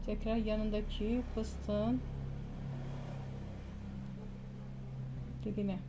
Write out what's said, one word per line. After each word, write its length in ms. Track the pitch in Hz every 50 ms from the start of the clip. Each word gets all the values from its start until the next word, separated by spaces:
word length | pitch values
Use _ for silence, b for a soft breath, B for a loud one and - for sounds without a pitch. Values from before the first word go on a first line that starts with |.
| -
Tekrar 300 | - 214 - - 220 220
yanındaki 840 | 233 214 214 214 214 220 214 208 214 220 - - - 208 220 233 247 247 - -
fıstığın 680 | 220 214 - - - - - 208 208 214 233 247 254 - - - - - - - - - - - - - 67 - 67 67 65 - - - - - 67 65 67 67 - - - - - - - - - - 67 67 67 67 67 65 65 64 65 65 65 65 65 65 - - - - - - - - - - - - - - - - - -
dibine. 360 | 214 196 208 202 196 185 185 -